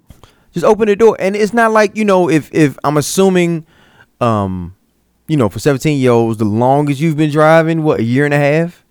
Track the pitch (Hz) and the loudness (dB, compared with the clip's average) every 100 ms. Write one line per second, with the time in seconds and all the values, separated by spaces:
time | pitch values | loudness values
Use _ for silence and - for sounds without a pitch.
0 | - - - _ _ 175 151 208 220 202 | -20 -20 -20 _ _ -2 0 2 0 2
1 | 226 - 185 202 208 233 226 220 208 214 | 2 2 -2 -2 -2 0 2 2 0 0
2 | 208 185 170 156 - - 147 - 139 151 | 0 2 2 0 -2 0 0 0 -4 -2
3 | 139 - 190 180 170 165 - _ _ _ | -2 0 2 2 0 -4 -8 _ _ _
4 | _ _ 120 110 98 92 87 - _ _ | _ _ -2 0 -2 -6 -10 -16 _ _
5 | _ _ - 151 107 - 147 135 156 147 | _ _ -4 -2 -2 -2 -2 -2 -2 0
6 | 127 117 113 110 107 110 123 143 147 135 | 2 2 0 -2 -2 0 0 0 0 -2
7 | 165 147 156 151 156 165 160 165 156 131 | -2 -2 -2 2 4 4 2 -2 -2 -2
8 | 113 127 147 143 143 156 170 - _ | 0 0 0 0 0 0 -2 -8 _